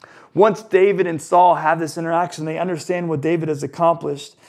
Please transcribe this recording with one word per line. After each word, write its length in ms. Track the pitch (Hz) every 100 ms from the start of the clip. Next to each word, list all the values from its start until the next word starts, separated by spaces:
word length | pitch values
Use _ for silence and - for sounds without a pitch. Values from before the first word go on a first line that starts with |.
| - - -
Once 260 | 160 214 190
David 460 | - 190 202 185 175
and 160 | 156
Saul 320 | - 175 180
have 240 | 156 156 165
this 180 | 160 170
interaction, 480 | 165 170 175 -
they 140 | 156 160
understand 500 | 180 165 - 180 170
what 140 | 151
David 260 | 160 170 143
has 140 | 143
accomplished. 720 | 143 - 170 160 147 139 - _